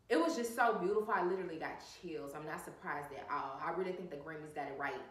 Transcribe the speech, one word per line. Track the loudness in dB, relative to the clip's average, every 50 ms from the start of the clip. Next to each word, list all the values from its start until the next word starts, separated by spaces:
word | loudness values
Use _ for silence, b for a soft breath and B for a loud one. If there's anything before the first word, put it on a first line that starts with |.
| _ _
It | 6 6
was | 6 4 4
just | 2 0 0 4
so | 4 6 6 6 4
beautiful. | 4 4 4 4 4 4 4
I | 4 4
literally | 4 2 2 0 -2 -4
got | -4 -4 -4 -6 -6 -10 -14 -16 -12
chills. | -8 -6 -6 -6 -6 -6 -8
I'm | -8 -6
not | -6 -6 -6 -6
surprised | -10 -12 -10 -6 -4 -4 -4 -4 -6 -8
at | -10 -6 -2
all. | -2 -2 -2 -2 -4 -4 -2
I | -2 0
really | 0 0 0 0
think | -4 -4 -6
the | -8
Grammys | -8 -8 -8 -8 -8 -8 -8 -6
got | -4 -4
it | -4 -4 -2
right | -2 -2 -2 -4 -8 -10